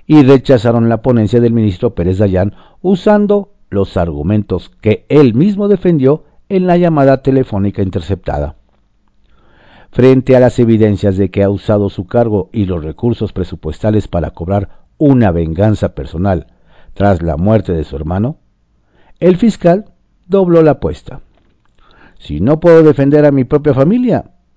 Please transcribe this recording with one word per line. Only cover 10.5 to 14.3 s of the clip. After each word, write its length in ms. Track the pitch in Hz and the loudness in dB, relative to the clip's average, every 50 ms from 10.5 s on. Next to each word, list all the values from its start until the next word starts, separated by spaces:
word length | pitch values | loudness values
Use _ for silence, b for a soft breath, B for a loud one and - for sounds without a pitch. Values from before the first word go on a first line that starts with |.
| - - | 2 0
evidencias 580 | 120 113 113 107 110 107 101 92 - 101 95 | 2 2 2 2 2 0 0 0 -2 -2 0
de 140 | 95 98 92 | 0 -2 -2
que 120 | - 98 | -2 -2
ha 80 | 98 98 | -2 -2
usado 380 | 101 95 - - 107 104 101 98 | -2 -4 -2 -2 -2 0 -2 -2
su 180 | - - 92 | -6 -8 -10
cargo 440 | - - 120 120 113 104 98 87 - | -4 -2 -2 0 0 -2 -4 -4 -6
y 140 | - 117 98 | -6 -6 -4
los 180 | 90 90 82 76 | -4 -4 -6 -8
recursos 480 | 78 76 - - 120 113 - 113 98 | -10 -8 -6 -4 -4 -4 -4 -6 -6
presupuestales 720 | - 98 90 - 92 - - 80 78 - - 110 107 107 - | -6 -8 -8 -8 -10 -10 -10 -10 -8 -4 -4 -2 -2 -2 -2
para 240 | - - 87 78 69 | -4 -4 -6 -6 -6